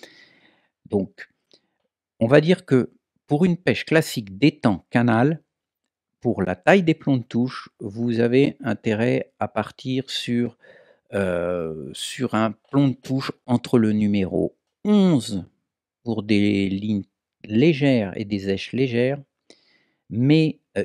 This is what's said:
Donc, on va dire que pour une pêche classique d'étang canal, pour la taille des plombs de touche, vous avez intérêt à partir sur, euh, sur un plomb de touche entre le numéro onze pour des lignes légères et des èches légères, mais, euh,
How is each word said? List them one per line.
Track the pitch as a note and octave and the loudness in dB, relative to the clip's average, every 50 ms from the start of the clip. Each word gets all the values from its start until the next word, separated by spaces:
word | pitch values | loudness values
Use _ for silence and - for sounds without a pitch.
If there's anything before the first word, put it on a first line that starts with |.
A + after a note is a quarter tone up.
| - - _ - - _ _ _ _ _ _ _ _ _ _ _ _ | -20 -20 _ -20 -20 _ _ _ _ _ _ _ _ _ _ _ _
Donc, | - A2 G2+ F#2 F2+ _ - - - _ _ _ _ - _ _ _ _ _ _ _ _ _ _ _ _ _ | -4 -4 -4 -4 -4 _ -20 -20 -20 _ _ _ _ -20 _ _ _ _ _ _ _ _ _ _ _ _ _
on | A#2 A2+ | 0 4
va | C3+ D3+ | 4 4
dire | D#3 E3 F#3 - - | 6 4 0 0 2
que | - C#3 B2+ A#2 - - _ _ _ _ _ _ | 2 2 2 2 0 -6 _ _ _ _ _ _
pour | _ D3 D3 F#3 | _ 0 2 2
une | F#3 E3+ - | 2 0 0
pêche | - - A2+ - - | 0 -2 -2 -2 -2
classique | - D#3 D#3+ D#3 - - C3 A2 G2 F#2+ F#2+ | 2 2 2 2 2 -6 -10 -10 -10 -4 2
d'étang | C#3 D3 D#3 - - A#2 G2 E2 - _ | 2 2 2 2 0 0 0 0 -6 _
canal, | - B2 A#2 A#2+ A2+ A2+ B2 D3 E3 D#3 - _ _ _ _ _ _ _ _ _ _ _ _ _ _ _ | -2 0 2 2 2 2 2 2 0 -4 -8 _ _ _ _ _ _ _ _ _ _ _ _ _ _ _
pour | - B2 G#2+ - F#2+ | -4 -4 -2 -2 -2
la | F2+ F2+ | -2 -4
taille | - _ D3 F3 G3+ F3+ | -2 _ 4 4 4 4
des | D#3+ D#3 | 2 -2
plombs | - - D3+ C#3 B2+ | -2 0 -2 -2 -2
de | A#2 | -2
touche, | - - A#2 B2 B2+ - - - - _ _ | -4 -2 -2 -2 -2 -4 -10 -16 -18 _ _
vous | - G#2 G2 A2+ A#2 A#2+ A2+ A2+ | -14 -12 -8 -6 -4 -4 0 0
avez | A#2 A#2 A#2+ C3+ C#3 - - - | 0 2 4 4 4 2 0 -4
intérêt | - A2+ G#2+ - - A2+ G#2+ G#2 A#2 B2 C3 C3 - - _ _ | -6 -6 -6 -4 -2 -2 -2 0 0 0 0 -2 -4 -8 _ _
à | A2 A2 | -8 -6
partir | - A2 G#2 - - - - C3 C3 C3 B2+ - | -4 -6 -6 -6 -10 -14 -8 -6 -4 -4 -4 -6
sur, | - - - - A#2+ A#2+ A#2+ A#2 - _ _ - - - _ _ _ _ _ _ - | -8 -8 -6 -4 -2 -2 -2 -2 -6 _ _ -20 -20 -20 _ _ _ _ _ _ -4
euh, | G2 G2 F#2 F2+ F2 F2 F2 F2+ F2 E2 D#2+ D#2+ D#2 C#2 C2+ - | -4 -2 -2 -2 -2 -2 -4 -4 -4 -4 -6 -8 -10 -12 -14 -14
sur | - - - - - C3 A#2+ - | -12 -12 -12 -8 -8 -6 -4 -2
un | A2 A2 A2 G#2 - _ _ | 0 -2 -2 -4 -8 _ _
plomb | - C#3+ C#3+ C3+ | 0 2 2 2
de | A#2+ | 0
touche | - _ - C3 - - - - - _ - | -2 _ -6 -4 -4 -4 -6 -10 -12 _ -2
entre | B2 A#2 - - - B2 | -2 -2 -2 0 0 2
le | A2 G#2+ G#2+ | 2 2 2
numéro | G#2+ G#2+ G#2 G2+ G2+ F#2+ F2 F2 F2 F2 - - _ _ _ _ _ _ | 2 2 2 0 0 -2 -2 -2 -2 -4 -4 -6 _ _ _ _ _ _
onze | G#3 G#3 G#3 F#3+ F#3 E3 C3 G#2+ - G#2 F#2+ F2 - _ _ _ _ _ _ _ _ _ _ _ | 2 4 4 4 4 2 2 0 -2 -8 -8 -10 -12 _ _ _ _ _ _ _ _ _ _ _
pour | A#2+ A2+ G#2+ | -6 -6 -6
des | G2+ G#2 A2 G2+ G2+ G#2 G#2 G2 G2 F#2+ | 0 0 2 2 4 2 2 0 0 -2
lignes | F#2+ G2 G#2 G#2+ G#2+ G2+ F#2 - _ _ _ _ _ _ - | -2 -4 -4 -4 -4 -4 -6 -10 _ _ _ _ _ _ -12
légères | - G#2+ A2 C#3 E3+ D#3+ C3 C#3+ C#3 C3 A#2+ G#2 F#2+ - - | -2 0 2 4 4 2 2 2 2 2 2 0 -2 -6 -8
et | G#2+ | -6
des | G2+ G#2 G2 F#2+ G2 | -4 -6 -4 -2 -2
èches | G2 F#2+ - - - | -4 -4 -4 -8 -4
légères, | A#2 C3+ C3 A#2+ A#2 B2 C3 C#3 C#3+ C#3 _ _ _ _ _ - _ _ _ _ _ _ _ _ _ _ _ | -2 -2 -2 0 -2 -2 -2 -2 -6 -10 _ _ _ _ _ -20 _ _ _ _ _ _ _ _ _ _ _
mais, | F2+ G#2+ B2 C#3 D3+ D#3+ D#3+ D#3 - - _ _ _ G2 | -4 0 4 4 6 6 4 2 0 -6 _ _ _ -6
euh, | G2+ | -4